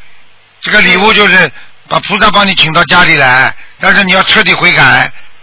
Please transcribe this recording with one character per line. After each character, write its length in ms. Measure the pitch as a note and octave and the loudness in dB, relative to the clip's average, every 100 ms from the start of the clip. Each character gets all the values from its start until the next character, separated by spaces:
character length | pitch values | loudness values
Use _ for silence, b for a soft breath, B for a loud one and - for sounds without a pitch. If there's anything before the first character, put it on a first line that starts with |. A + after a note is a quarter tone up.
| - - - - _ _ | -14 -20 -20 -20 _ _
这 120 | - | -4
个 80 | G3+ | 0
礼 160 | F3+ F3+ | 0 0
物 160 | G#3 | 0
就 140 | G#3+ G3+ | 2 2
是 240 | F#3 E3 B B - - | 2 0 B B -20 -8
把 120 | D#3+ | -6
菩 200 | - G3 | -4 -2
萨 100 | G#3+ | 0
帮 160 | G3+ G3 | 2 0
你 80 | F#3 | 0
请 160 | D#3 | 0
到 100 | D#3+ | 0
家 200 | E3+ F3+ | 2 2
里 120 | F3 D#3+ | 2 2
来， 380 | C3+ B2+ B2 - B - | 2 2 0 -4 B -6
但 160 | F#3 | 0
是 80 | G3 | 0
你 100 | G3 | 0
要 100 | F#3 | 0
彻 180 | F3+ G#3+ | 0 0
底 100 | G#3 | 0
悔 200 | F3 E3+ | 0 0
改。 400 | D#3 C3+ B2 C3+ B B - | 2 2 2 0 B B -20